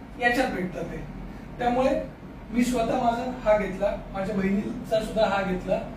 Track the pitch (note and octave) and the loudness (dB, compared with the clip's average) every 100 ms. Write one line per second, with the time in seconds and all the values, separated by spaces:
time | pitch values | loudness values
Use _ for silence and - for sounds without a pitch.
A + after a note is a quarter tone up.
0 | - - B3 B3 B3+ F#3+ F3+ F3 E3 D#3+ | -12 0 2 2 2 0 -4 -4 -8 -8
1 | - - - - - - A#3+ B3 D4 C#4+ | -10 -10 -12 -12 -12 -2 0 4 4 2
2 | - - - - - A3+ B3 B3 A3+ B3 | -2 -10 -16 -14 -4 0 2 2 2 2
3 | A#3 A#3 B3+ - A3 G#3 F#3+ F#3 G3+ - | 2 2 -2 -2 4 4 4 0 0 0
4 | - F#3+ F#3+ G3 F#3+ G3+ - - - A3 | -6 -4 -2 0 2 2 0 -4 0 0
5 | G#3+ G#3+ G#3 G3 F#3+ F3+ F3+ F#3 - | 2 2 4 4 0 -2 0 0 -2